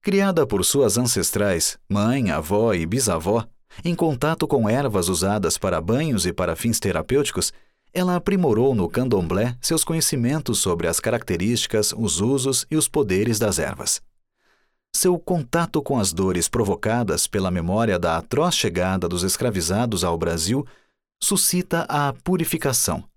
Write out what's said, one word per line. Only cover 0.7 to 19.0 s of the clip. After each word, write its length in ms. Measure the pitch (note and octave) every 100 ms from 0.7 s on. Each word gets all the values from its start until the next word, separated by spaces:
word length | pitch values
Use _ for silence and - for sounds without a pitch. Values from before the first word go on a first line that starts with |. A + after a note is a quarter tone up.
| C#3 B2 A#2
ancestrais, 800 | B2 G#2+ E2+ G2 G2+ F2 - - _
mãe, 400 | G2+ G#2+ C3+ A2
avó 460 | D2+ D#2 G2+ A2+ F#2+
e 100 | E2
bisavó, 580 | F#2+ F2+ E2 E2 A2+ A2+ - _ -
em 120 | E3+ E3+
contato 520 | E3 B2+ D3 D#3+ D3+
com 220 | C#3+ G#2+
ervas 400 | A#2+ C#3+ G#2 F2
usadas 480 | F2+ F#2+ G#2+ F2+ -
para 240 | G2 F2
banhos 460 | E2 A#2+ D#3+ A2+ F2+
e 40 |
para 240 | E2 F2+ E2
fins 240 | A#2 A2+
terapêuticos, 720 | G2 E2+ D#2 C3+ C#3 - E2 - _ _ _
ela 240 | - F3+ F3+
aprimorou 600 | F3 G3 E3 G#2+ C3 A#2+
no 120 | F2
candomblé 680 | - B2+ G#2+ E2+ F2+ A#2+ B2
seus 240 | - E3
conhecimentos 760 | - E3 - C#3+ A#2+ D3+ C3+ G#2+
sobre 280 | F#2+ E2+ E2+
as 120 | E2
características, 920 | - A#2 - E2+ G2 A#2 - A2 G#2 -
os 240 | A2 D#2+
usos 460 | G#2+ C#3 B2+ C3 -
e 80 | D#3
os 100 | D3
poderes 520 | D#3 C3+ F#2 A2+ A2
das 180 | A2 F2
ervas. 420 | D2 C2 - - - _ _ _ _ _ _ _ _ -
Seu 220 | F#3 F3
contato 640 | - F3 C3 E3+ E3 D#3+
com 160 | C#3+ C3+
as 160 | G2
dores 340 | E2 F#2+ F2+ E2
provocadas 800 | A#2+ G2+ F#2 G#2+ A#2 A2 E2 -
pela 240 | G#2 F#2+
memória 480 | F2+ E2+ G2+ A2+ F2+
da 200 | E2+ E2
atroz 360 | F2 B2 E3+
chegada 560 | E3+ G#2+ F2 F2+ F#2+